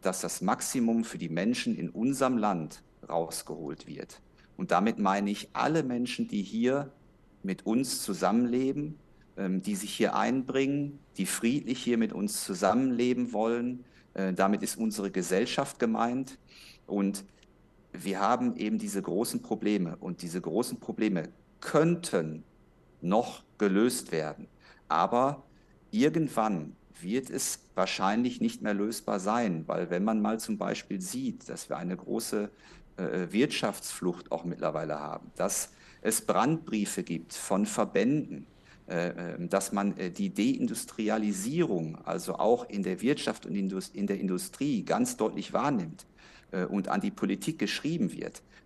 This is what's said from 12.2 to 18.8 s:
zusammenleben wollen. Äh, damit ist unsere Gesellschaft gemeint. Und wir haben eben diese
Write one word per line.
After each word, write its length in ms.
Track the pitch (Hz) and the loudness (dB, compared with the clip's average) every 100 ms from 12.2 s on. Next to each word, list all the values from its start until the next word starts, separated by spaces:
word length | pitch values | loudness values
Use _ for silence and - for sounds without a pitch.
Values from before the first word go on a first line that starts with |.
| 104 - | -2 -2
zusammenleben 880 | - 90 98 113 131 120 123 123 120 | -4 2 4 6 4 2 2 2 0
wollen. 500 | 107 113 120 120 123 - - - | 0 2 2 0 -4 -10 -20 -12
Äh, 220 | - 95 | -4 -2
damit 280 | 90 98 104 | 2 4 2
ist 140 | - - | 0 -2
unsere 340 | 113 104 98 | -2 0 -2
Gesellschaft 680 | 92 90 92 120 - 139 - | -2 2 2 2 0 -2 0
gemeint. 600 | 120 110 117 127 131 - - - - - - | 0 2 0 0 -4 -10 -20 -20 -20 -20 -4
Und 380 | 101 98 98 - - - _ _ _ _ | 0 2 0 -8 -20 -20 _ _ _ _
wir 300 | - 101 95 | -8 -4 0
haben 340 | 101 120 123 - | 2 4 2 0
eben 220 | 107 | 0
diese 220 | 107 | 0